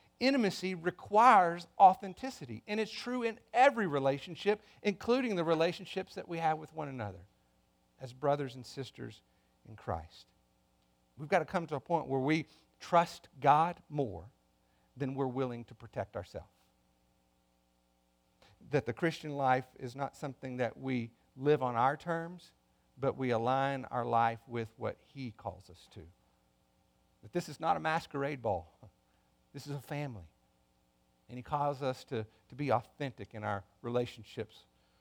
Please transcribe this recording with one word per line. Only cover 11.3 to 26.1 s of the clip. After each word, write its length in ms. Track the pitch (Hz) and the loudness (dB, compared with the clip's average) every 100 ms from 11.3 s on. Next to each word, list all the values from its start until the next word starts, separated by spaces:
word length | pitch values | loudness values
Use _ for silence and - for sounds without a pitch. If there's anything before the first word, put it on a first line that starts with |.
| 175 | 0
to 60 | 151 | 2
come 220 | 185 160 | -2 -2
to 80 | 147 | -6
a 60 | |
point 260 | - 165 127 | -2 -2 0
where 140 | 135 | 0
we 240 | 135 160 - - _ _ | 2 2 0 -14 _ _
trust 480 | - 175 170 - - 139 | 0 2 2 -4 -20 0
God 340 | 139 147 165 - - | 4 6 4 -2 -8
more 360 | 147 123 87 95 _ _ _ _ _ _ - | -4 -4 -4 -14 _ _ _ _ _ _ -6
than 200 | 131 135 | -6 -2
we're 120 | 135 | -2
willing 360 | 127 131 120 117 | -2 -4 -6 -12
to 100 | 110 | -18
protect 400 | 117 - - - | -12 -8 -6 -8
ourselves. 320 | 95 98 - _ _ _ _ _ _ _ _ _ _ _ _ _ _ _ _ _ _ _ - _ - | -10 -12 -14 _ _ _ _ _ _ _ _ _ _ _ _ _ _ _ _ _ _ _ -20 _ -2
That 140 | 143 - | -2 0
the 80 | |
Christian 380 | 131 170 156 156 | -2 -2 -4 -8
life 340 | 143 131 127 127 - | -2 2 2 0 -10
is 160 | 127 127 | -10 -6
not 200 | 139 - | -8 -8
something 420 | 143 127 135 127 | -12 -10 -8 -2
that 200 | 120 - | -4 -4
we 340 | 135 127 113 - _ - | -4 -4 -4 -10 _ -2
live 280 | 139 147 | 2 4
on 120 | 127 117 | 2 2
our 220 | 131 156 | 2 2
terms, 540 | 175 165 165 180 - _ _ _ _ - | -4 -6 -6 -12 -20 _ _ _ _ -4
but 180 | 135 - | -2 0
we 140 | 131 | 0
align 540 | 117 117 131 139 135 123 | 0 2 0 0 -4 -6
our 140 | 127 120 | -4 0
life 340 | 117 117 113 - | 2 2 0 -8
with 200 | 120 110 - | -8 -8 -6
what 200 | 110 - _ | -8 -8 _
he 180 | 139 127 | -12 -12
calls 380 | - 107 95 - | -10 -12 -12 -16
us 180 | 82 - - | -20 -20 -20
to. 60 | 82 | -20